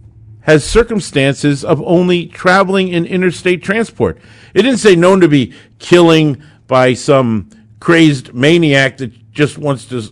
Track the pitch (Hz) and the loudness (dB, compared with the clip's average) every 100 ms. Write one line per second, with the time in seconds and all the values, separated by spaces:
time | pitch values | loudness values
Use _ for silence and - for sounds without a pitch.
0 | - - - - - 156 - 220 233 214 | -20 -20 -20 -8 0 0 2 0 0 -4
1 | - 143 139 139 147 143 151 147 170 175 | -4 -2 -2 -2 -2 -4 -4 -4 0 0
2 | 180 175 160 - 185 190 185 196 185 175 | 0 -2 -4 -6 0 0 0 -2 -2 -4
3 | 165 185 185 - 185 180 - 214 220 - | -4 -2 -2 -2 -4 -4 -4 -4 -6 -4
4 | 107 78 - - - 175 226 240 214 175 | -4 -4 -14 -20 -6 -2 0 2 2 4
5 | 175 190 175 143 120 - _ _ - 175 | 4 4 2 2 -2 -8 _ _ 0 4
6 | 165 160 151 131 - _ - 131 131 117 | 4 4 2 -4 -10 _ -4 0 0 0
7 | - 139 123 110 87 - _ _ - 165 | 0 0 0 -4 -6 -18 _ _ 0 2
8 | 160 139 113 120 139 175 165 139 135 127 | 2 2 -6 -2 0 2 2 0 0 -4
9 | 127 - _ - 147 - 147 131 - 123 | -12 -14 _ -4 -4 -2 -6 -6 -8 -10
10 | 110 | -10